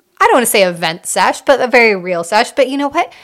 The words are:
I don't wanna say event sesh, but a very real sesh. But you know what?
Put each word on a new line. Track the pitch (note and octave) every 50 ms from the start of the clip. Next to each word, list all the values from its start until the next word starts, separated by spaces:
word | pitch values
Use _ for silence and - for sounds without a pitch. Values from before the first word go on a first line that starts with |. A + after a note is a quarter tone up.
| _ _ _ _
I | F#4+
don't | A4+ G#4+
wanna | C4+ A#3 A3+
say | - A3 F#3+
event | F3+ F3 E3 F3 D#3+ E3 F3+ -
sesh, | - - F#3+ F#3 A#3 D4 -
but | - - C#4 -
a | B3+ B3
very | B3+ B3 A#3 A3 G3+
real | F#3+ F3 F#3 F3+ E3+ E3+
sesh. | - G#3+ G#3+ A#3+ A#3
But | - - C4 B3+
you | C#4 C#4
know | C#4+ C#4
what? | C#4+ E4 F#4+ - - -